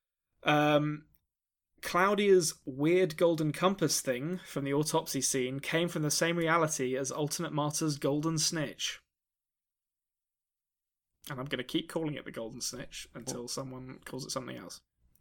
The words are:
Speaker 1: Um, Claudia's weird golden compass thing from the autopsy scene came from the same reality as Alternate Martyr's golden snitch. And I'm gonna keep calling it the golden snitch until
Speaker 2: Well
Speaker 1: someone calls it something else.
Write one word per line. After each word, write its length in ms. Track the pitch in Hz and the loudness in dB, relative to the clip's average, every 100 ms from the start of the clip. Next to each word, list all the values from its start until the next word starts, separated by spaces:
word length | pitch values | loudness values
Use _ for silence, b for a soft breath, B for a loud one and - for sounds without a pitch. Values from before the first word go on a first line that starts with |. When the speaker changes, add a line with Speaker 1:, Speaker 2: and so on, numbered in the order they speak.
| _ _ _ _ | _ _ _ _
Speaker 1:
Um, 580 | - 151 147 151 147 151 - _ _ _ _ _ _ _ | 2 4 6 4 2 -2 -10 _ _ _ _ _ _ _
Claudia's 720 | - 175 190 208 202 185 156 - | -2 2 4 4 8 6 6 -2
weird 520 | - 131 151 180 180 156 | -10 0 4 4 4 4
golden 360 | 170 165 156 | 2 4 0
compass 480 | 147 180 196 156 - | 2 2 2 2 0
thing 400 | - 123 143 180 - | 0 -2 -4 -6 -6
from 180 | - | -4
the 100 | 139 | 0
autopsy 460 | 139 151 160 156 139 | 0 2 0 0 -2
scene 400 | 131 139 127 135 | 0 0 -2 -4
came 280 | - 160 175 | -2 0 0
from 140 | 175 | 0
the 80 | 151 | 0
same 260 | - 165 170 | 2 2 2
reality 600 | 165 170 156 - 131 131 | 2 4 2 0 -2 0
as 140 | 135 | -2
Alternate 420 | 139 147 - 165 | -2 -2 -2 -2
Martyr's 460 | 151 147 143 160 143 | 0 0 0 0 0
golden 400 | 147 147 160 160 | 0 0 0 0
snitch. 640 | - 165 135 - - - _ _ _ _ _ _ _ _ _ _ _ _ _ _ _ _ _ _ _ _ _ _ - | 0 0 -4 -4 -6 -8 _ _ _ _ _ _ _ _ _ _ _ _ _ _ _ _ _ _ _ _ _ _ -12
And 80 | 139 | -8
I'm 80 | 143 | -4
gonna 160 | - | -4
keep 240 | 175 170 - | -2 -4 -2
calling 240 | 175 156 | -2 -2
it 100 | 143 | -4
the 60 | - | -8
golden 280 | - 113 131 | -8 -10 -6
snitch 480 | - 123 - - - | -8 -8 -10 -12 -14
until 260 | 135 113 123 | -12 -8 -8
Speaker 2:
Well 80 | 123 | -6
Speaker 1:
someone 500 | - 135 127 131 131 | -8 -8 -10 -12 -14
calls 200 | - 120 - | -12 -10 -6
it 40 | |
something 260 | 131 123 123 | -6 -8 -10
else. 240 | 95 - - _ _ _ | -14 -16 -20 _ _ _